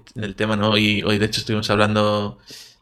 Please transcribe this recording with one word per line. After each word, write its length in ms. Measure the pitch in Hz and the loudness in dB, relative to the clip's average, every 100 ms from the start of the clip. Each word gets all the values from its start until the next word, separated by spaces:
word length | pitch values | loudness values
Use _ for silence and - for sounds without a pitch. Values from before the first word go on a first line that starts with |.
| - | -14
el 220 | 113 104 - | -10 -8 -4
tema, 180 | 107 | -2
¿no? 220 | 104 107 107 | 0 2 2
Y 240 | 107 104 | 2 2
hoy, 160 | 104 104 | 0 0
de 80 | 107 | 0
hecho, 140 | - | -2
estuvimos 280 | - 107 110 | -4 -2 0
hablando 680 | 104 107 107 104 104 104 - - - - _ | 2 2 2 2 0 -4 -10 -20 -20 -20 _